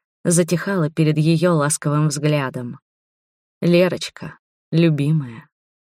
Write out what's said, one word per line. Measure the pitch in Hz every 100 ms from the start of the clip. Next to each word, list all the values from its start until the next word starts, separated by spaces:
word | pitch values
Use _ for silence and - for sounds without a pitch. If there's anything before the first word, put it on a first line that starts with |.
| _ _
затихала | 170 170 170 170 196 190 151
перед | - 156 151
её | 156 165 180
ласковым | 165 143 - 151 147 151
взглядом. | 147 151 147 131 - 123 131 _ _ _ _ _ _ _ -
Лерочка, | 170 175 180 - - - 160 - _ _ -
любимая. | 156 170 143 143 156 123 113 - _ _ _